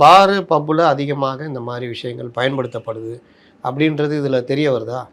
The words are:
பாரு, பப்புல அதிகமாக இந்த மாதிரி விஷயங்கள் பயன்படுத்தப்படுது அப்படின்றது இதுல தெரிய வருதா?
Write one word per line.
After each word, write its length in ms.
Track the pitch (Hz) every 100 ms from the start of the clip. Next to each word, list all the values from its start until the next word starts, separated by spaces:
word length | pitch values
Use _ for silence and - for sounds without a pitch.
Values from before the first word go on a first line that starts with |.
பாரு, 340 | 147 185 196 196 180
பப்புல 300 | 151 147 156 170
அதிகமாக 500 | 143 143 143 135 131 156
இந்த 100 | 131
மாதிரி 260 | 120 123 123
விஷயங்கள் 360 | 117 127 123 123 117
பயன்படுத்தப்படுது 760 | 131 135 120 117 113 113 113 120 _ _ _ _
அப்படின்றது 500 | 127 135 156 147 151 151
இதுல 180 | 143 131
தெரிய 240 | 123 135 147
வருதா? 260 | 123 110 123 -